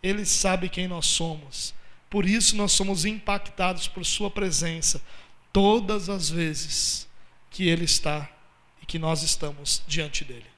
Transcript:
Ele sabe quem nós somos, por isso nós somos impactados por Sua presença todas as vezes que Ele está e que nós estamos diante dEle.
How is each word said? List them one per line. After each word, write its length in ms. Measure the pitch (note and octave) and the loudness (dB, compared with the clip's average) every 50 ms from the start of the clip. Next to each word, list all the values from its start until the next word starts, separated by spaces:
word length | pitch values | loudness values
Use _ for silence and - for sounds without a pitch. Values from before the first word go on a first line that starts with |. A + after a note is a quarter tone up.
| - | 0
Ele 240 | F#3 G3 G#3 G3+ | 0 0 0 2
sabe 420 | - - - - F#3+ F#3 F#3 F3+ F3+ | 2 2 4 4 2 2 2 0 -4
quem 180 | - - F3+ | -4 -4 -4
nós 200 | F#3 F3+ E3+ D3+ | -4 -4 -2 0
somos, 680 | - - - E3 E3 D#3 D3+ D3 C#3 - - - - - - - - - - _ - | 0 0 0 0 -2 -4 -8 -10 -12 -10 -8 -8 -8 -8 -10 -12 -12 -18 -18 _ -2
por 160 | - G#3 F#3+ | 0 2 2
isso 280 | F#3 G#3 A#3 A3 - - | 4 2 4 4 4 4
nós 180 | G3+ G#3 G3 - | 4 2 2 4
somos 340 | - F#3+ G3+ G3 F3+ D#3 | 2 2 2 0 0 0
impactados 840 | G#3+ G#3+ G#3+ - - G3+ G3+ - - - - F#3 F#3 F#3 F3 - - | -2 -2 -4 -2 -2 -2 0 -2 -4 -4 -2 -2 0 0 0 -2 -4
por 160 | - F#3 F3 | -4 -2 -2
Sua 260 | - - - G#3 G3 | -2 -2 0 -2 -2
presença 720 | - G#3+ G3 F#3+ D#3+ C3 E3 E3 E3 E3 D3+ - - F3+ - - - - - - - - _ _ _ | -2 -2 -2 0 0 0 0 0 -2 0 0 2 2 0 -2 -6 -10 -16 -16 -18 -20 -20 _ _ _
todas 540 | G3 G3 G3+ G#3+ A#3 G#3 F#3+ G#3+ G#3 F3+ F3 | 6 6 6 6 4 2 0 -2 -2 -2 -4
as 180 | G3+ F#3+ E3 D3 | -4 -2 -2 -2
vezes 800 | D#3+ E3+ E3+ D#3+ D#3 - - - - - - - - - - - - - - - - - - - | 0 0 0 0 -2 -4 -4 -4 -2 -2 0 0 -2 -4 -6 -12 -16 -18 -20 -20 -20 -20 -20 -18
que 160 | - - F#3 | -6 0 2
Ele 200 | E3+ E3+ E3 E3+ | 2 4 4 4
está 420 | D#3 - - - D3+ D3 D3+ D3 - - - - - _ _ _ _ _ _ - | 4 4 4 4 2 0 -2 -6 -10 -14 -20 -20 -20 _ _ _ _ _ _ -12
e 20 | |
que 140 | - - E3 | -8 -6 -2
nós 240 | D#3+ D#3+ D#3+ D3+ D#3+ | 0 0 0 0 2
estamos 600 | D#3+ - - D#3+ D3 C#3+ C#3+ D3 - - - - - | 0 0 0 0 -2 -4 -6 -2 0 0 0 0 0
diante 340 | - F3 D#3 D3 - - - | 0 0 0 0 -2 -4 -4
dEle. 220 | C3+ B2+ A#2+ A2 - - | -4 -8 -12 -14 -20 -20